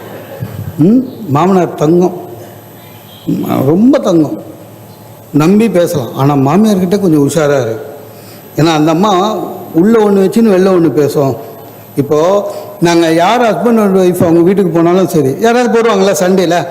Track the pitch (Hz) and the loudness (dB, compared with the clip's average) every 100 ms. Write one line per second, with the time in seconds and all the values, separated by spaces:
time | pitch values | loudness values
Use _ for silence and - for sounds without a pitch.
0 | - - - - - - - - 165 247 | -18 -18 -16 -14 -12 -12 -8 0 2 2
1 | - 113 180 139 180 185 160 - 151 175 | 0 -8 -4 0 2 2 0 -2 0 2
2 | 208 - - - - - - - - - | 0 -4 -12 -16 -18 -20 -20 -20 -20 -20
3 | - - - - - 120 131 175 247 285 | -20 -12 -8 -6 -4 -2 0 2 2 2
4 | 214 170 143 - - - - - - - | 2 0 0 -4 -12 -20 -20 -20 -20 -20
5 | - - - 147 156 208 233 175 170 151 | -20 -20 -4 0 2 2 2 0 0 -2
6 | 113 131 143 143 135 180 220 190 180 196 | -6 -2 0 2 2 2 2 0 0 0
7 | 190 151 139 156 143 143 113 113 - - | 2 2 2 0 0 0 -2 -6 -12 -16
8 | - - - - - - 160 156 156 160 | -20 -20 -20 -20 -8 -2 0 2 0 2
9 | 214 180 208 214 - - - 165 202 226 | 0 0 -2 -4 -8 -12 -4 0 2 4
10 | 208 196 190 233 226 180 190 185 156 143 | 2 2 2 2 2 2 2 2 2 0
11 | 139 151 135 120 - - - - - 147 | 0 0 -2 -4 -10 -18 -20 -20 -8 -6
12 | 123 151 170 202 202 - - - 170 170 | -2 0 2 0 -2 -10 -14 -2 0 2
13 | 165 165 180 247 233 160 220 226 208 190 | 2 2 2 2 0 0 0 2 2 2
14 | 185 180 180 170 170 196 180 165 170 180 | 2 2 2 2 2 2 0 0 2 2
15 | 180 165 131 156 226 240 240 226 226 196 | 0 0 -2 0 0 0 0 0 0 0
16 | 196 190 180 190 170 175 - | 0 0 0 0 0 -2 -4